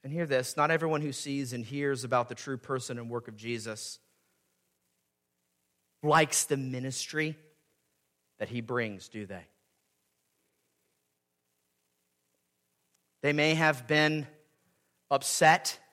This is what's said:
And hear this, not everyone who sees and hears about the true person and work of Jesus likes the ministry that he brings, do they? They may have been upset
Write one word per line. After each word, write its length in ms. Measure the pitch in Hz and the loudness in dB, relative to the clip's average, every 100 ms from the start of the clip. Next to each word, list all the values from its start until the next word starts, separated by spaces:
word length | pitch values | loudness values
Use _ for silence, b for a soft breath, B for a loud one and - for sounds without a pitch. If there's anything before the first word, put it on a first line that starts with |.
And 80 | 135 | -6
hear 140 | 160 165 | -4 2
this, 320 | 131 123 - | 2 0 0
not 140 | 151 | 2
everyone 300 | 165 160 156 | 4 2 0
who 100 | 151 | -2
sees 420 | 131 - 139 131 | -6 -6 -4 -4
and 100 | 123 | -6
hears 400 | 110 143 143 131 | -6 -2 -2 -2
about 240 | 123 123 120 | 0 0 0
the 80 | 117 | -6
true 220 | - 131 | -8 -8
person 400 | - 135 - 120 | -4 -6 -4 -8
and 100 | 117 | -6
work 200 | 120 117 | -8 -8
of 100 | 107 | -12
Jesus 640 | 113 120 110 107 - - _ _ _ _ _ _ _ _ _ _ _ _ _ _ _ _ _ _ _ _ | -8 -6 -6 -10 -10 -14 _ _ _ _ _ _ _ _ _ _ _ _ _ _ _ _ _ _ _ _
likes 440 | 151 151 160 - - | 4 6 6 2 0
the 120 | 139 | -2
ministry 800 | 131 127 131 131 - 156 156 156 - _ _ _ _ _ _ _ _ _ | -2 -4 -6 -6 -6 -4 -4 -6 -18 _ _ _ _ _ _ _ _ _
that 100 | 107 | -6
he 120 | 120 | -6
brings, 480 | 113 123 113 98 - | -2 -2 -2 -6 -12
do 180 | 110 101 | -12 -10
they? 160 | 95 82 _ _ _ _ _ _ _ _ _ _ _ _ _ _ _ _ _ _ _ _ _ _ _ _ _ _ _ _ _ _ _ _ _ _ _ _ _ | -12 -16 _ _ _ _ _ _ _ _ _ _ _ _ _ _ _ _ _ _ _ _ _ _ _ _ _ _ _ _ _ _ _ _ _ _ _ _ _
They 120 | 143 | 0
may 200 | 147 151 | 2 2
have 320 | 160 160 139 120 | 4 2 2 0
been 400 | 151 151 156 135 - _ _ _ _ _ _ _ | 2 4 2 -4 -14 _ _ _ _ _ _ _
upset 640 | 139 - - 160 170 - - _ | 0 0 4 6 6 2 -8 _